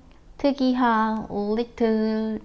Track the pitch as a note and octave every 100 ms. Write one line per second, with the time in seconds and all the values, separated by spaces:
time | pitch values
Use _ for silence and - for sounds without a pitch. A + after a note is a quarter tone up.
0 | - - - - C#4+ C4+ C4 B3+ A#3+ A3
1 | A3 A3 - G3+ G#3 A3 A#3 - A3+ A3
2 | A3 A3 A3 G#3+